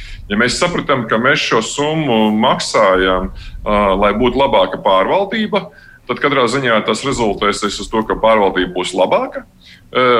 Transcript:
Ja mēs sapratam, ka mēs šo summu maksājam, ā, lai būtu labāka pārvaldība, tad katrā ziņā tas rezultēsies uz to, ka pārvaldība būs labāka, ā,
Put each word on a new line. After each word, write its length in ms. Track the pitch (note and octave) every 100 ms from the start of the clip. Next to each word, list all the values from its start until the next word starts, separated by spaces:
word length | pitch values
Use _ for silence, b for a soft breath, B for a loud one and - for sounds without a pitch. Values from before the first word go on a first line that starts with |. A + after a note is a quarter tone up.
| B B -
Ja 120 | G#2
mēs 200 | B2 -
sapratam, 460 | F3 - - C3 A2
ka 140 | A2+
mēs 200 | B2+ D3+
šo 180 | - A#2+
summu 720 | A2 - D3 D#3+ C#3+ A2 G#2+
maksājam, 960 | G#2+ B2+ F3+ - B2+ G2+ F#2 F#2 F#2 F#2+
ā, 520 | - - - G#2+ G#2 G2+
lai 200 | F#2+ G#2 G#2+
būtu 240 | B2 B2+
labāka 380 | C#3 G#2+ F#2 F2+
pārvaldība, 840 | G2 F#2+ C3 F3 G3 A3+ G#3 G3 - B B B -
tad 120 | -
katrā 280 | D3 C3+ A#2
ziņā 300 | C#3 B2+ A2
tas 200 | G#2+ G#2+ C3+
rezultēsies 720 | A#2+ A2 F2+ G#2 G2 G2+ G2
uz 120 | G2+
to, 100 | A2
ka 140 | G#2 F2
pārvaldība 540 | A2 A2 G2 F#2 F2+
būs 220 | F2+ F#2 -
labāka, 460 | G2 G3 C4+ C#4
ā, 640 | - _ - - - B2+ B2+